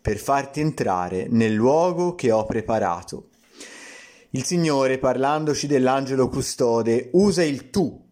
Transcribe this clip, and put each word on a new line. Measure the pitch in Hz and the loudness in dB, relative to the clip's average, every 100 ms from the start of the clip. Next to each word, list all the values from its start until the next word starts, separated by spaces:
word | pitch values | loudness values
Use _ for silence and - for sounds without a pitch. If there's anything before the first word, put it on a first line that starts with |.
per | - 104 | -4 -4
farti | - 139 135 147 | -2 -2 -2 -4
entrare | 156 - 117 90 90 92 - | -4 -2 -2 -2 -2 -4 0
nel | 117 110 | 2 2
luogo | 107 120 156 180 170 180 | 2 4 4 2 0 -4
che | 175 123 | 0 2
ho | 110 | 2
preparato. | 107 110 107 110 98 87 - - - _ _ - - - - - - - _ | 0 -4 -2 0 0 -4 -8 -16 -16 _ _ -20 -20 -18 -20 -20 -20 -20 _
Il | 131 | -6
Signore, | 127 175 160 139 131 131 | -2 0 2 2 2 2
parlandoci | 131 123 135 156 151 139 143 | 0 0 0 0 0 -2 0
dell'angelo | 143 127 135 131 135 127 | 2 2 2 0 0 0
custode, | 135 123 - 120 117 113 117 123 | 0 -6 0 2 2 2 0 2
usa | 180 202 175 | 4 4 4
il | 160 131 - | 0 -2 -4
tu | 196 139 - _ | -2 -2 -6 _